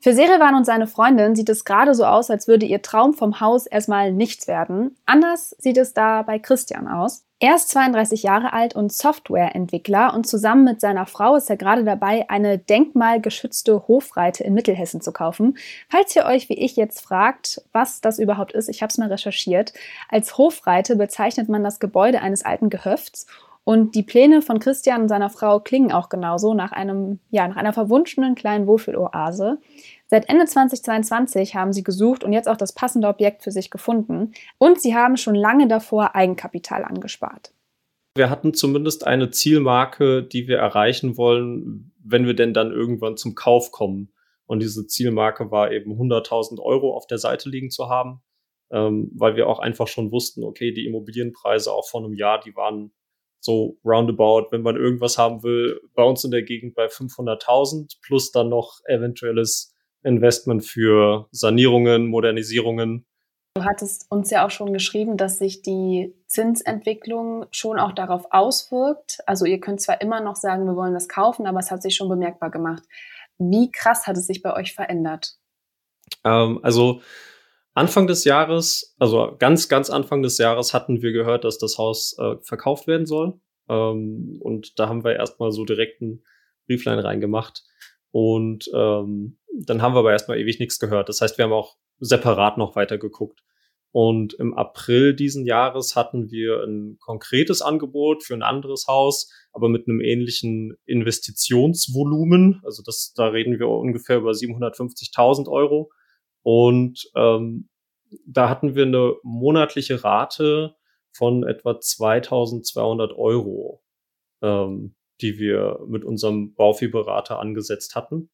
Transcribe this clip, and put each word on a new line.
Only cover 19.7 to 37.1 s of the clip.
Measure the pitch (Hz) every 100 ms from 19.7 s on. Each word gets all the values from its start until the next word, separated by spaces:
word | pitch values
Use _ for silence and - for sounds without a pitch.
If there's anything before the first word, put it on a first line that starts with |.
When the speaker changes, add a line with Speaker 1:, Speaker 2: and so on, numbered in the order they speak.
| - - - -
Speaker 1:
Als | 214 214 -
Hofreite | 294 320 - 180 190 226
bezeichnet | 202 - 214 240 220
man | 214
das | 202 208
Gebäude | 202 196 208 247
eines | 190 196
alten | - - 214
Gehöfts | 190 - 202 - - - - _ _ -
und | 220 220 214
die |
Pläne | 208 240 277 311
von | 294 220
Christian | 220 269 - 240
und | 220
seiner | 208 202
Frau | - 214 208
klingen | 208 262 254
auch | 175 175
genauso | 185 175 175 208
nach | 220 185
einem, | - 196 196 196 202 _
ja, | 214 180
nach | 190
einer | 214
verwunschenen | 214 208 247 339 - 262 247
kleinen | 214 208 196
Wohlfühloase. | 220 220 - 180 - 156 180 202 302 _ - - - _
Seit | 220 220
Ende | 311 339
zwanzig | - 269 247
zweiundzwanzig | - 220 220 233 247 - 196 202
haben | 190
sie | 196
gesucht | 190 190 220 254 -
und |
jetzt | 208 226
auch | 220
das | 196 -
passende | 254 247 208
Objekt | 202 202 208
für | -
sich | 196 185
gefunden. | 196 - 233 220 165 214 - - _
Und | 285 359
sie | 247
haben | 233 240 254
schon | -
lange | 208 208 254 262
davor | 220 220 214 208
Eigenkapital | 196 190 185 - 175 - -
angespart. | - 185 202